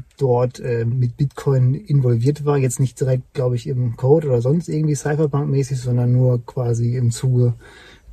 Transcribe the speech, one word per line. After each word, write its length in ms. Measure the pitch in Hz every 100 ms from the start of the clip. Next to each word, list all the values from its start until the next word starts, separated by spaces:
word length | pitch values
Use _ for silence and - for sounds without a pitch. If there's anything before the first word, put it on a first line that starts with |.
| - _
dort, 420 | 135 120 123 -
äh, 260 | 131 117 117
mit 320 | 131 123 -
Bitcoin 560 | 143 - - 135 127
involviert 720 | 139 - 143 127 117 127 147 147
war. 120 | 143
Jetzt 220 | 131 -
nicht 200 | 135 -
direkt, 340 | 131 131 -
glaub 200 | - 127
ich, 120 | 120 151
im 300 | 127 123 117
Code 320 | 131 156 156
oder 140 | 120
sonst 260 | 120 165 165
irgendwie 240 | 156 156 147
Cypherpunk-mäßig, 840 | 143 147 156 139 147 139 131 131
sondern 320 | 123 123 123
nur 340 | 123 127 123 -
quasi 500 | - 120 117 120 123
im 140 | 120
Zuge 460 | 117 131 123 123 117 - - - - -